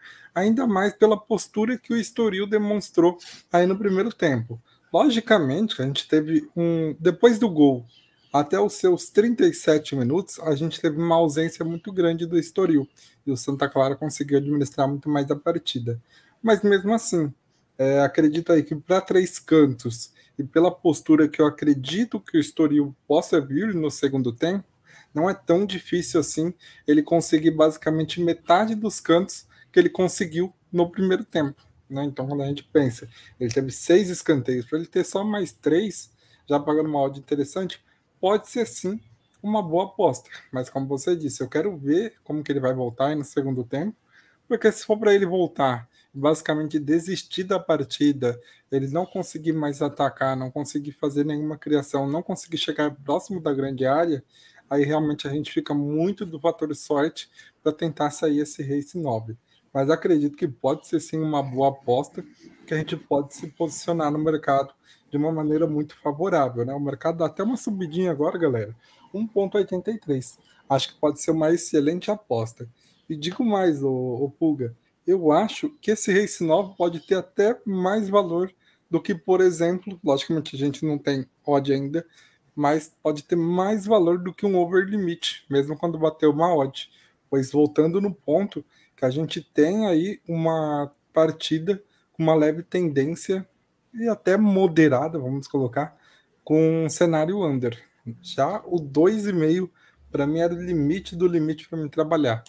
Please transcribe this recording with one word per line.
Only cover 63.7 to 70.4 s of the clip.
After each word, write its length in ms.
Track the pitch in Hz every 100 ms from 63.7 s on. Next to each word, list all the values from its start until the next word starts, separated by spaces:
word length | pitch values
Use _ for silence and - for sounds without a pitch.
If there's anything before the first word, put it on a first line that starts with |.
| - - 170 147
no 80 | 151
mercado 560 | 156 156 147 139 135 _ _ _ _
de 80 | 143
uma 140 | 156
maneira 360 | 160 151 156 160
muito 300 | 151 151 -
favorável, 640 | 147 143 190 170 127 120 123
né? 80 |
O 60 | 143
mercado 380 | 143 139 165 170
dá 80 | 156
até 180 | -
uma 140 | 208 254
subidinha 540 | 233 196 165 170 185
agora, 260 | 143 147 180
galera, 360 | 160 117 107 - _ _ _
um 140 | 196 220
ponto 300 | 202 196 208
oitenta 340 | 190 185 208
e 80 | 226
três. 400 | 151 131 - -